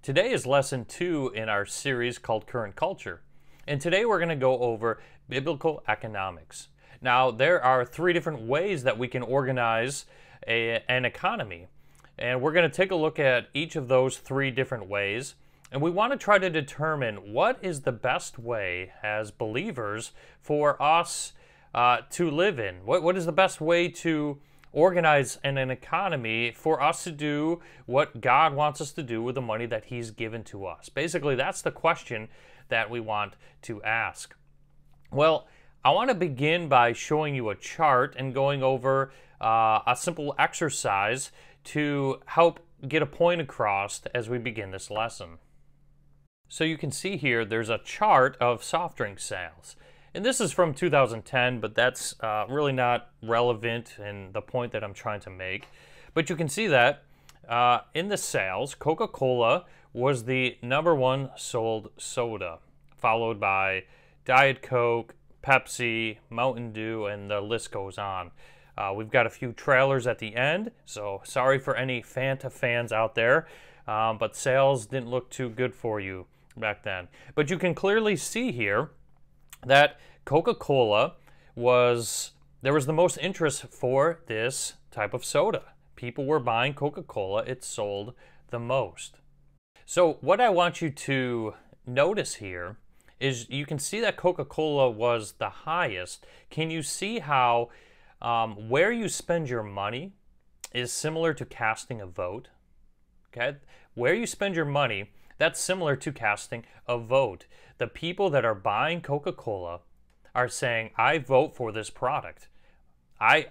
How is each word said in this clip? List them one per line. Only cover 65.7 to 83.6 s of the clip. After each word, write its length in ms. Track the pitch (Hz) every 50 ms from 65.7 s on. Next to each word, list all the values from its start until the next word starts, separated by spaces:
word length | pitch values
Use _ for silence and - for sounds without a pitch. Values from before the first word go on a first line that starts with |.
| - - 123 117 113 113 113 110 107 107 _ _
Mountain 420 | 113 113 120 135 123 117 120 117
Dew, 320 | 107 110 110 110 113 113 107
and 260 | 101 104 101 101 101
the 120 | 104 101
list 280 | 101 107 117 113 - -
goes 280 | - 104 98 98 92 -
on. 320 | 101 98 95 92 87 87 - - - - - - - - - -
Uh, 160 | 101 98 98
we've 140 | 104 110 110
got 160 | 110 131 117
a 40 | 113
few 220 | - - - 123
trailers 540 | 113 - - - 135 127 135 139 139 131 113
at 120 | 127 113 -
the 160 | 113 107 104
end, 360 | 120 127 143 160 190 220 226 - _ _
so 340 | - - 107 104 101 98 98 -
sorry 340 | - - 135 127 131 135 135
for 180 | 135 - 127
any 240 | 113 127 131 127 120
Fanta 500 | 110 - - 135 131 135 135 135 - 131
fans 400 | - - - 123 120 120 120 113
out 260 | 110 107 113 110 -
there, 300 | - 113 117 135 160 156 - - - - - - - -
um, 300 | - 110 107 110 113 113
but 180 | 104 113 107 -
sales 520 | - - 139 127 135 135 135 139 127 107
didn't 240 | - - 135 123 117
look 180 | 123 127 123 -
too 220 | - - 131 120
good 240 | 107 117 127 127 127
for 260 | - - 117 107 107
you 240 | 95 95 95 92 90 _ _ _ _ _ -
back 280 | 117 110 107 104 - -
then. 240 | 107 95 92 87 - _ - - - -
But 160 | - 151 139
you 80 | 185 170
can 160 | 185 180 160
clearly 420 | - - 190 202 226 220 214 202
see 340 | 147 - - - 226 247 254
here 420 | 180 120 110 101 101 110 147 160 - - - _ - _ - _ _ _ _ - - _ -
that 320 | 123 135 143 147 147 - - - - - - -
Coca-Cola 880 | - 139 151 170 247 226 - - - 143 135 120 107 104 104 127 170 - - - - - - - - -
was, 800 | - 120 123 123 123 123 123 120 120 113 - - - - - _ _ - _ - _
there 140 | - 131 143
was 120 | 156 131
the 60 | 135
most 240 | 156 156 180 175 - 151
interest 480 | 143 185 196 - 165 147 131 -